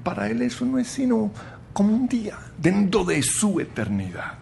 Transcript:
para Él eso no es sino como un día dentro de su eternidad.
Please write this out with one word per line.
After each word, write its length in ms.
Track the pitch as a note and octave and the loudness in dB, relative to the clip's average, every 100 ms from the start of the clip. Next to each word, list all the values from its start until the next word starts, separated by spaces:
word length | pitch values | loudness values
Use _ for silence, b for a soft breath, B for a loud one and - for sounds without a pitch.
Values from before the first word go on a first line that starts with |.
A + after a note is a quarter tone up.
para 260 | - G#2 G2+ | -4 -2 -2
Él 120 | A#2 | 0
eso 220 | B2 - | -2 0
no 140 | B2 C3 | -2 0
es 80 | A#2+ | -2
sino 460 | - B2+ A2+ G#2+ B B B - | 0 2 2 0 B B B -8
como 200 | - G3+ | 2 4
un 140 | A3 B3+ | 4 2
día 320 | A#3+ G#3 - - - | 0 -4 -10 -14 0
dentro 480 | D#3+ G3+ G3 G3+ | 2 4 4 4
de 160 | F3+ D#3 | 2 2
su 340 | - - G#3 E3+ | 2 2 2 2
eternidad. 760 | B2+ - G#2 G2+ F#2 E2 - - | -2 -4 -2 -2 -2 -6 -10 -12